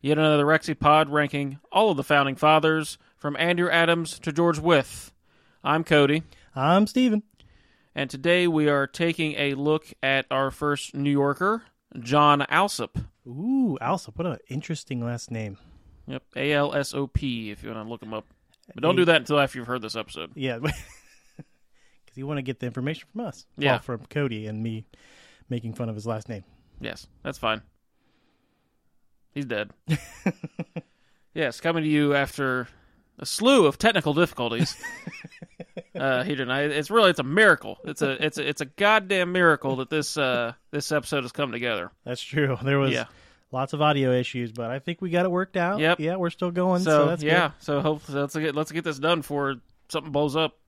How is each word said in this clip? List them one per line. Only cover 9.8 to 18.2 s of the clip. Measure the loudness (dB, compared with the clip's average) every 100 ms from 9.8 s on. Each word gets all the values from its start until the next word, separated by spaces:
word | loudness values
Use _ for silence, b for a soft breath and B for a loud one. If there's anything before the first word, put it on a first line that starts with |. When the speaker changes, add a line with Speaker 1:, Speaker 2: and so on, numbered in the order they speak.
| -2 -6
Speaker 1:
at | 0 0 0
our | 0 -2
first | -2 -2 -2 -6
New | -4 0
Yorker, | 2 2 0 0 -2 -6 _ _ -14
John | 0 6 6 6 4
Alsop. | 2 2 -2 -8 -8 -10 _ -16
Speaker 2:
Ooh, | -8 -2 0 0 -2
Alsop. | -2 -4 -6 -6
What | -6
an | -6 _
interesting | -10 -6 -10 -6 -6
last | -4 -6 -8
name. | -8 -8 -10 b b b b -14
Speaker 1:
Yep, | -14 _ -6
A | 0
L | 0 0 -2
S | -4
O | -6 -4
P | -4 -4 -6 -8
if | -12
you | -12
wanna | -12 -12
look | -12
him | -10
up. | -12